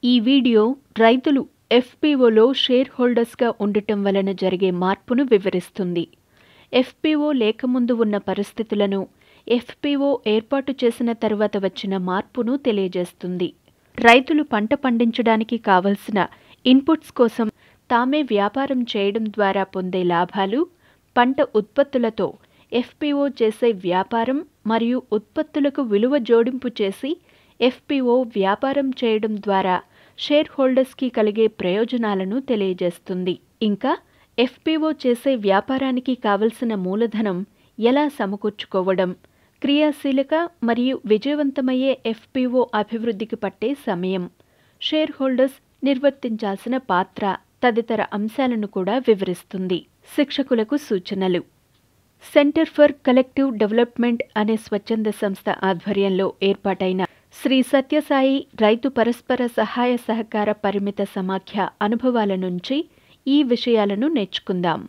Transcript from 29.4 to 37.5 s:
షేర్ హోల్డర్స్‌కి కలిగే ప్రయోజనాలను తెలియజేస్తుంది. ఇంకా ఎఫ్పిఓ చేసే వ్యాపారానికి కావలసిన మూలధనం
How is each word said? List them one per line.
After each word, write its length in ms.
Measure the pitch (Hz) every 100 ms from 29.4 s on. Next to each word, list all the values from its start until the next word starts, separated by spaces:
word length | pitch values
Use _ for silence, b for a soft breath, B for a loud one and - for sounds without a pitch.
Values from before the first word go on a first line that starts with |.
| 208 196 190 180 - b b b
షేర్ 300 | - 294 302
హోల్డర్స్‌కి 540 | - 262 262 262 - 254
కలిగే 380 | 240 214 214 220
ప్రయోజనాలను 920 | - 190 190 233 247 226 196 190 233
తెలియజేస్తుంది. 920 | 269 226 190 180 175 175 - 185 185 180 _ _
ఇంకా 300 | 220 196 254 349 b b b -
ఎఫ్పిఓ 540 | 247 - - 320 311 302 254
చేసే 260 | 240 285 262
వ్యాపారానికి 800 | 202 196 - 262 262 254 254
కావలసిన 600 | 254 - 196 220 226 240
మూలధనం 640 | 214 185 202 233 214 214 180 196